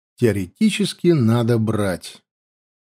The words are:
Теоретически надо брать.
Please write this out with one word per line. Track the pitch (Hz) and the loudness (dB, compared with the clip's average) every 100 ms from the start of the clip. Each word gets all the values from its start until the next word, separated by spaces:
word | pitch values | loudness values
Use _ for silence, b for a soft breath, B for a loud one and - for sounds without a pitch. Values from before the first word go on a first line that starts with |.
| _ - | _ -2
Теоретически | 117 98 92 - 220 - 185 - 175 | 0 0 -4 -2 -2 0 -4 -2 0
надо | 160 110 120 117 117 | 2 2 2 2 0
брать. | 110 104 98 87 - - _ _ _ _ _ _ _ | 0 -2 -4 -6 -10 -20 _ _ _ _ _ _ _